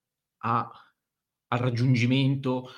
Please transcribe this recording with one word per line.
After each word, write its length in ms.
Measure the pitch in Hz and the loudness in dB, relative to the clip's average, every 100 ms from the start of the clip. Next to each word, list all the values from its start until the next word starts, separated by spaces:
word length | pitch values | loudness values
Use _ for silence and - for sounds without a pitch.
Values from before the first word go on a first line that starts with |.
| _ _ _ _ | _ _ _ _
a, 260 | 117 117 110 - - _ _ _ _ _ _ | -2 -2 -2 -12 -20 _ _ _ _ _ _
al 80 | 117 | -2
raggiungimento, 1080 | 123 117 131 123 120 131 135 139 135 127 127 | -2 2 2 2 2 2 2 0 -2 -6 -8